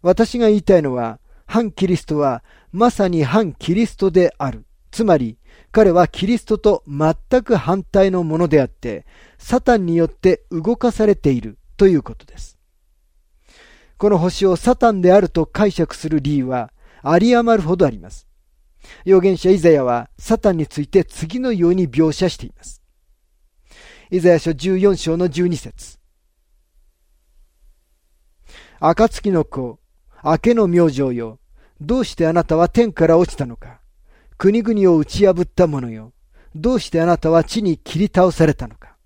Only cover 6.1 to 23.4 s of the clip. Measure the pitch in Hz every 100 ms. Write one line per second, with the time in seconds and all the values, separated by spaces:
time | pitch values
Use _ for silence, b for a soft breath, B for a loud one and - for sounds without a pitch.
6.1 | - 190 240 - 214 214 196 - 143 156
7.1 | 160 - 254 226 214 143 190 180 202 196
8.1 | 185 170 156 170 151 127 - 123 98 -
9.1 | b b b - 247 - 233 175 165 165
10.1 | - 185 180 _ 165 160 233 240 - 214
11.1 | 196 151 127 113 104 _ - 196 165 -
12.1 | 113 - - - _ _ _ _ _ _
13.1 | _ _ _ b b b b b b 208
14.1 | 190 180 - 196 175 - 254 233 202 180
15.1 | 196 190 - 151 - 208 - 160 - 160
16.1 | 156 139 147 127 127 110 _ b b 131
17.1 | 170 226 240 233 226 156 180 156 110 85
18.1 | - _ _ _ _ _ _ b b 175
19.1 | 190 185 180 185 185 165 151 127 120 117
20.1 | - - 220 214 175 151 - 139 196 -
21.1 | - 160 226 254 208 170 185 170 123 160
22.1 | 147 185 - 123 - - - _ _ _
23.1 | _ _ _